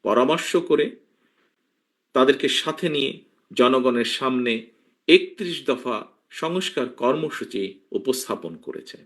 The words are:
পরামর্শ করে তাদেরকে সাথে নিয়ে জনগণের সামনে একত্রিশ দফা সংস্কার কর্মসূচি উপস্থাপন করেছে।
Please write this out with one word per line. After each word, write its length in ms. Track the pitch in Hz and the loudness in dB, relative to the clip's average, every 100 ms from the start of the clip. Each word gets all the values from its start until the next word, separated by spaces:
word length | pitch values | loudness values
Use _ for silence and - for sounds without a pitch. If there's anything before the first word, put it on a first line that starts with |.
পরামর্শ 460 | 98 113 131 165 - 180 | 2 2 4 0 0 -2
করে 300 | 170 147 147 - _ _ _ _ _ _ _ _ _ _ _ | 2 2 0 -6 _ _ _ _ _ _ _ _ _ _ _
তাদেরকে 340 | 127 131 135 139 | 2 4 4 2
সাথে 380 | - 160 156 175 | -2 -4 -4 -4
নিয়ে 240 | 147 131 - _ _ _ | -2 -4 -8 _ _ _
জনগণের 600 | - 123 131 127 120 113 - | 2 4 6 2 2 -2 -2
সামনে 340 | 131 127 120 113 113 _ _ _ - | -2 0 0 -2 -6 _ _ _ 4
একত্রিশ 480 | 180 - - 180 151 | 4 4 -8 -8 -6
দফা 320 | 135 127 123 110 - _ _ | -4 -4 -4 -8 -10 _ _
সংস্কার 560 | - 160 185 185 - 123 | -8 -4 -4 -4 -4 -6
কর্মসূচি 760 | - 120 151 156 - 113 101 98 - _ | -2 0 0 -2 -6 -8 -6 -6 -10 _
উপস্থাপন 640 | 98 127 127 - 107 82 80 | -6 -2 -4 -4 -8 -8 -14
করেছে। 420 | - - - - | -14 -14 -16 -20